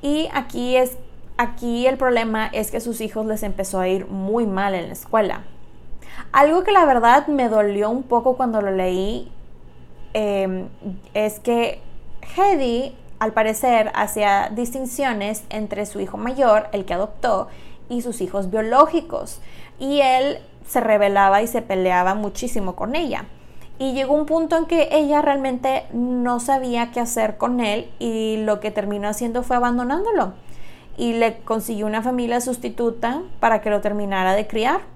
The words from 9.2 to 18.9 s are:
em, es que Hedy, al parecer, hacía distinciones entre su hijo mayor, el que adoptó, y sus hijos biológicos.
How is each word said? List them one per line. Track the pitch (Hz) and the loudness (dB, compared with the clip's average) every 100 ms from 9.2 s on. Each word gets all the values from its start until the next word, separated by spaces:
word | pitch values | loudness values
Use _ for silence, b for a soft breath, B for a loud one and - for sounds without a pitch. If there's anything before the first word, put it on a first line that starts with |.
| - - - - - - - - - | -8 -12 -14 -16 -18 -18 -18 -14 -6
em, | 214 214 196 190 185 190 - 202 185 - | -2 0 0 0 -2 -6 -10 -10 -10 -6
es | 208 214 214 | -2 -2 -2
que | - 233 233 - - - - - - - | 0 0 0 -4 -10 -10 -8 -8 -6 2
Hedy, | 403 349 254 233 277 - - - | 4 4 2 0 -2 -8 -16 -4
al | 220 | 0
parecer, | 220 220 214 254 233 214 | 2 0 2 4 4 4
hacía | - 208 - 202 196 - | 0 -2 2 2 4 0
distinciones | 214 240 262 254 254 269 220 202 214 - | -2 -4 -4 -6 -2 -2 0 -4 -6 -6
entre | 214 208 202 208 | -6 -4 -4 -6
su | 196 | -4
hijo | 196 208 | -6 -4
mayor, | 226 269 254 214 208 | -6 2 6 6 4
el | 202 190 | -6 -4
que | |
adoptó, | 180 214 - 247 196 - B B B - | -2 -4 -2 0 0 -2 B B B -6
y | 240 | -6
sus | 240 - | -4 -6
hijos | 180 202 190 | -4 -2 -2
biológicos. | 220 220 254 311 | -2 2 6 6